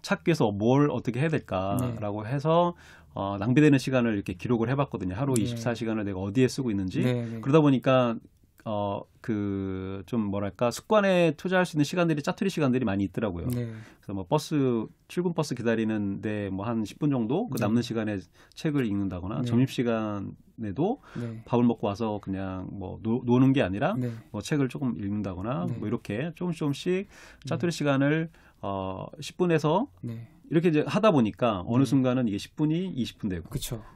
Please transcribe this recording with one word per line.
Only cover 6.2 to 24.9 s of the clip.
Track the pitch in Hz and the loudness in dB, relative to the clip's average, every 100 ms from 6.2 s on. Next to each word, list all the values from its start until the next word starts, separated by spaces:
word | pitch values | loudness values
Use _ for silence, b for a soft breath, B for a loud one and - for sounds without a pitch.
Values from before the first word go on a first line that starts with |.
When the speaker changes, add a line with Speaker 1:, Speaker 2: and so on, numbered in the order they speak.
| 98 110 123 | -2 2 2
Speaker 1:
쓰고 | - 127 | 2 -2
있는지. | 98 92 131 | -2 -2 0
Speaker 2:
네, | 123 123 117 | 0 0 -4
네. | 113 | -6
Speaker 1:
그러다 | 135 156 | 4 6
보니까, | 147 131 135 131 120 113 - _ _ _ 117 | 6 4 4 4 4 -2 -10 _ _ _ -6
어, | 104 101 101 - _ | -4 -2 -4 -10 _
그 | - 104 101 98 98 95 95 98 95 | -4 -2 0 -2 -4 -6 -6 -10 -4
좀 | 120 | -2
뭐랄까, | 104 98 101 - 120 | -2 -2 -4 0 -2
습관에 | - _ 160 196 180 170 147 | -2 _ 4 4 4 2 0
투자할 | 185 185 180 | 0 0 2
수 | 151 | 0
있는 | 147 | 0
시간들이, | 180 170 151 | 2 2 2
짜투리 | 139 180 196 | -2 -2 -2
시간들이 | 180 139 123 | 2 2 2
많이 | 113 98 98 | 0 0 0
있더라고요. | - 110 85 123 | -2 -2 -2 -4
Speaker 2:
네. | 123 117 110 110 B | -4 -4 -10 -18 B
Speaker 1:
그래서 | - | -10
뭐 | 98 92 | -8 0
버스, | 151 - 151 135 117 110 _ _ | 0 0 0 2 0 -4 _ _
출근 | - 180 | -4 -2
버스 | 165 151 131 | -2 -4 -2
기다리는데 | 113 113 110 110 101 101 107 107 101 | 0 0 0 0 -2 -4 -4 -4 -4
뭐 | 95 107 | -4 -4
한 | 113 | -4
십 | 104 - | -4 -2
분 | 151 | 0
정도 | 135 110 156 240 | 0 0 -2 -2
그 | 127 | -2
Speaker 2:
네. | |
Speaker 1:
남는 | 104 117 | 2 2
시간에 | 117 113 107 101 - b b - | 0 -4 -2 -4 -8 b b -6
책을 | 165 147 117 | -2 0 0
읽는다거나, | 101 98 90 92 - | 0 -2 -4 -6 -4
Speaker 2:
네. | 120 | 0
Speaker 1:
점심시간에도 | 117 131 - 120 113 110 101 98 - - - 107 95 185 277 B B | 2 2 2 0 0 -2 -6 -8 -12 -20 -10 -8 -2 -2 -2 B B
Speaker 2:
네. | 117 113 - | -8 -10 0
Speaker 1:
밥을 | 120 | 2
먹고 | 120 117 107 | 4 2 -2
와서 | 101 113 104 | -2 -4 -4
그냥 | - 95 95 92 92 | -6 -6 -6 -8 -10
뭐 | 101 92 90 | -10 -10 -6
노-, | 107 117 123 | -2 -2 4
노는 | 123 135 | 6 6
게 | 135 | 4
아니라 | 98 98 143 123 | 2 0 -2 -2
Speaker 2:
네. | 123 113 - | -4 -8 -10
Speaker 1:
뭐 | 104 | -10
책을 | - 151 131 | -4 -2 -2
조금 | 143 135 | -2 -4